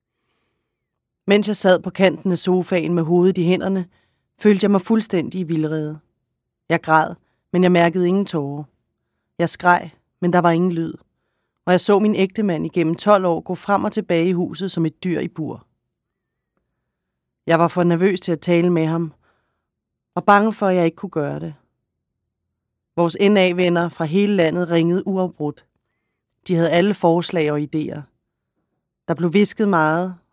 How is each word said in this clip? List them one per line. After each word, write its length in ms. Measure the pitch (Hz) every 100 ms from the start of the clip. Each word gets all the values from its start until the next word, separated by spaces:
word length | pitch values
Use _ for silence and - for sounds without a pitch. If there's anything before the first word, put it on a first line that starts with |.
| _ _ _ _ _ _ _ _ _ _ _ _ -
Mens 220 | 208 208
jeg 80 | 208
sad 240 | 190 175
på 100 | 180
kanten 420 | 180 190 - 190
af 60 | 175
sofaen 560 | 185 180 170 180 156
med 80 | 170
hovedet 360 | 160 175 185 185
i 60 |
hænderne, 440 | 170 185 190 190 175 _ _ _ _ _
følte 260 | 214 196
jeg 60 | 202
mig 120 | 202
fuldstændig 580 | - 220 - 180 135 190
i 40 |
vildrede. 540 | 165 160 151 156 151 151 _ _ _ _ _ _ -
Jeg 140 | 165
græd, 320 | 160 160 - 170 _ _ -
men 100 | 180
jeg 100 | 180
mærkede 360 | 175 170 180 175
ingen 180 | 196 190
tårer. 380 | 160 139 143 151 _ _ _ _ _ _ -
Jeg 100 | 170
skreg, 420 | - 180 175 165 _ _ -
men 120 | 175
der 60 | 175
var 120 | 170
ingen 220 | 165 180
lyd. 220 | 165 160 - _ _ _ _ _ _ -
Og 60 |
jeg 80 | 180
så 180 | - 196
min 160 | 208
ægtemand 520 | 156 190 - 208 160 160
igennem 280 | 180 160
tolv 320 | 170 208 202 180
år 140 | 165
gå 140 | -
frem 300 | 180 - 202
og 80 | 208
tilbage 360 | 214 185 170 175
i 40 |
huset 380 | 175 180 160 190
som 160 | 170 160
et 180 | -
dyr 160 | 180 147
i 80 | -
bur. 380 | - 135 - _ _ _ _ _ _ _ _ _ _ _ _ _ _ _ _ _ _ -
Jeg 120 | 165
var 100 | 170
for 160 | 180
nervøs 360 | 175 170 185 180
til 120 | -
at 80 | 160
tale 300 | - 170 180
med 160 | 170 160
ham, 260 | 165 160 _ _ _ _ _ _ _ _ _ _
og 100 | 175
bange 280 | 190 202 220
for, 140 | 208 196
at 80 |
jeg 100 | 185
ikke 120 | 165 -
kunne 140 | 180
gøre 300 | 160 143 147
det. 140 | 160 147 _ _ _ _ _ _ _ _ _ _ _ _ _ -
Vores 200 | 170 -
N 160 | 202 208
A-venner 520 | 185 175 180 175 170
fra 160 | -
hele 320 | 156 190 202 196
landet 320 | 160 175 170
ringede 380 | 170 170 180 -
uafbrudt. 600 | 190 185 - 147 - _ _ _ _ _ _ _ _ -
De 60 |
havde 160 | 170 165
alle 240 | 170 202
forslag 580 | 185 170 170 170 170 151
og 80 | 147
idéer. 400 | 147 156 - 151 139 _ _ _ _ _ _ _ _ _ -
Der 60 |
blev 160 | 151 170
hvisket 380 | 190 202 - 208
meget 460 | 170 156 165 185 175 _